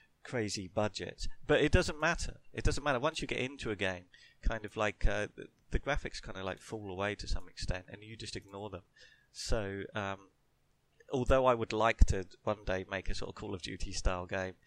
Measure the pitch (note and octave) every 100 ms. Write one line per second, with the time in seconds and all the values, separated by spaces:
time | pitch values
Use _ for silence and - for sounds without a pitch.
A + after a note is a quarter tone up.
0 | _ _ - B2+ G#2 G#2+ F2+ A2 G#2+ -
1 | F2 - - - - C#3 D3 F#3 F3+ D3
2 | D#3+ E3+ - - - - D#3 C#3 C#3+ B2
3 | D3+ D#3 D3 - B2+ C#3 A#2 G2 F#2+ F2+
4 | F2+ - - _ - A2+ G#2+ A2 G#2 -
5 | A#2+ G#2 G#2 - - _ - - C#3 C#3+
6 | - - - F#2+ F#2+ - - A2 G2+ F#2
7 | G2+ G2+ - G2+ - - - F2+ - G#2+
8 | G#2+ A2 A2 G2+ G2 G2 G#2 F2+ - _
9 | - _ _ - - A#2 G2 G2 - G#2+
10 | G2 F#2+ F#2+ _ _ _ _ _ _ _
11 | - C3 B2 C3 B2+ A#2+ A2 G#2+ A2+ A2
12 | - G2 F#2 - A2 G#2 G#2 F#2+ F#2+ F#2+
13 | - G2+ - - G#2+ G2 G#2+ G2 G2+ F#2+
14 | - F2+ F2+ G2 F#2 -